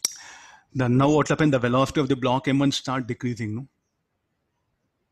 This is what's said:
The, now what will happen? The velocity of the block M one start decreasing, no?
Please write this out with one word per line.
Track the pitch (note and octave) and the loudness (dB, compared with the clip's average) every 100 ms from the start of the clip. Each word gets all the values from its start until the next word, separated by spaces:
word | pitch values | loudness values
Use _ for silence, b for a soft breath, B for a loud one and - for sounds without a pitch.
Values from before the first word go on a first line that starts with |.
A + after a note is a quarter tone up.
| B B B B B B _ | B B B B B B _
The, | C3 B2 | -2 2
now | B2+ C#3+ | 4 4
what | D3+ C#3 | 4 2
will | |
happen? | D3+ D3+ | 2 2
The | C3+ | 2
velocity | A#2+ B2+ C3+ D#3+ | 2 2 0 0
of | C#3 | -2
the | C3 | -2
block | B2 C3 C#3 | -2 -2 0
M | C#3 | 0
one | C#3+ | 0
start | - - C3 A#2 | -2 -4 -6 -6
decreasing, | A#2+ B2 A#2 G#2+ | -6 -6 -6 -6
no? | A2 C3+ _ _ _ _ _ _ _ _ _ _ _ _ _ _ | -8 -12 _ _ _ _ _ _ _ _ _ _ _ _ _ _